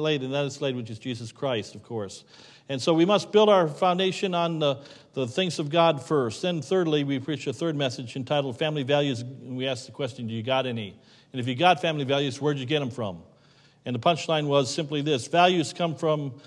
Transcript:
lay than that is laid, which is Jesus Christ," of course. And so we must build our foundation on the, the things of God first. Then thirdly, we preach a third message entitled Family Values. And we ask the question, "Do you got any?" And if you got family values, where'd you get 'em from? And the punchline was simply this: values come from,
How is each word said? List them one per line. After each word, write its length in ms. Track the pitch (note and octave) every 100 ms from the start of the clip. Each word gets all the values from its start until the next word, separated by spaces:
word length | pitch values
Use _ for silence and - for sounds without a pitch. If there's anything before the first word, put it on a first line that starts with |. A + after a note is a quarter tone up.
lay 160 | D#3 D3
than 140 | C3
that 140 | C#3 C#3+
is 160 | C#3+
laid, 140 | C#3 B2+
which 140 | A2+
is 100 | A2
Jesus 320 | C3 A#2+ A#2+
Christ," 440 | - C#3 A#2+ - G#2
of 80 |
course. 420 | - A#2 F#2+ - - - - - -
And 140 | C#3
so 120 | F3
we 120 | E3 E3+
must 260 | G3+ -
build 160 | G#3 G#3+
our 220 | G3 E3
foundation 640 | C#3+ F#3 F3+ F#3+ - G3 F3
on 240 | E3+ D#3+
the, 200 | D3 C3+ - - -
the 120 | - B2
things 320 | D3 F#3 -
of 120 | D3
God 340 | E3+ E3 D3
first. 380 | - D3+ A#2+ -
Then 200 | F#3 E3+
thirdly, 440 | - F#3+ E3+ D3+ C#3
we 120 | C#3
preach 280 | - C#3 -
a 60 |
third 240 | B2+ E3 C#3+
message 400 | C#3 B2 A#2+ C#3
entitled 420 | B2 D3 C#3 A#2
Family 240 | D#3 D3+
Values. 380 | C3 C#3+ D3 A#2
And 340 | A#2+ B2 A#2+ B2+
we 120 | C3
ask 180 | B2 -
the 80 |
question, 340 | - C3+ B2 A2+
"Do 60 |
you 100 | A2+
got 220 | A2+ C3 C3
any?" 340 | A2+ G2+ - _ _ _
And 80 | C3
if 80 | A#2+
you 80 | B2
got 260 | F3 F3
family 220 | E3+ D#3
values, 380 | C3 C#3 C#3+ -
where'd 160 | D3 C#3+
you 80 | B2+
get 160 | D3+
'em 80 | C3+
from? 320 | A#2+ G#2+ E2+ - _ _ _ _ _ C3
And 100 | B2
the 40 |
punchline 480 | E3+ E3 - D#3 D3
was 260 | C#3+ B2+
simply 280 | - D3 D3+
this: 260 | C#3+ C3+ -
values 440 | E3+ F3+ F3+ C#3+
come 240 | - E3+ D3
from, 380 | D#3+ D3+ C#3 A#2